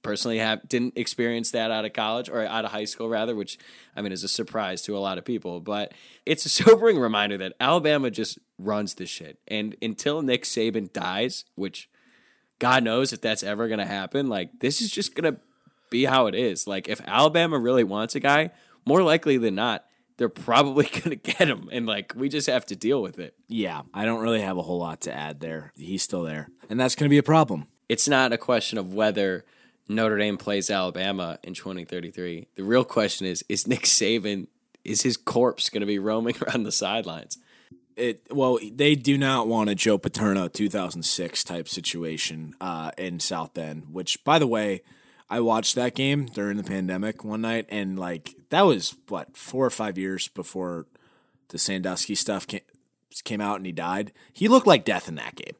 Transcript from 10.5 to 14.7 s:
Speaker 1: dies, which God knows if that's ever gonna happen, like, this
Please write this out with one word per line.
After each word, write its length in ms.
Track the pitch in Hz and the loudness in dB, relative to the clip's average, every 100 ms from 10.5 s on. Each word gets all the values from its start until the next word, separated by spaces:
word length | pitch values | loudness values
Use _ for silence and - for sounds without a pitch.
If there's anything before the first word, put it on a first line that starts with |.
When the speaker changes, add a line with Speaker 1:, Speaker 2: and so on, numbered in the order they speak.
| - 113 110 98 | -2 0 -2 -6
Speaker 1:
dies, 540 | - 92 95 123 - - | -6 -4 -2 -4 -6 -12
which 360 | - 95 - - _ _ _ _ _ _ _ | -10 -8 -8 -18 _ _ _ _ _ _ _
God 240 | 120 131 | 4 4
knows 300 | 117 117 135 | 4 2 0
if 80 | - | 0
that's 220 | 113 110 | -2 -2
ever 260 | 98 104 117 | -2 -2 -2
gonna 160 | 107 | -2
happen, 460 | 92 101 95 139 135 | -2 -4 -2 -2 0
like, 300 | 104 87 - | -2 -4 -2
this 200 | 131 | -2